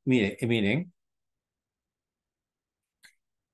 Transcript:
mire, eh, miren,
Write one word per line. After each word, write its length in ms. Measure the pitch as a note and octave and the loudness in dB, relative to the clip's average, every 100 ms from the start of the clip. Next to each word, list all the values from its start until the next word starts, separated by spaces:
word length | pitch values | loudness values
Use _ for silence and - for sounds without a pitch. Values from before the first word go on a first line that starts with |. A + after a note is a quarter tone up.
mire, 320 | - B2+ G2 - | 0 2 0 -2
eh, 60 | A#2 | -2
miren, 460 | A#2 G2+ C3 F#3 _ _ _ _ _ _ _ _ _ _ _ _ _ _ _ _ _ _ _ _ _ - _ _ _ _ | 0 0 -2 -6 _ _ _ _ _ _ _ _ _ _ _ _ _ _ _ _ _ _ _ _ _ -20 _ _ _ _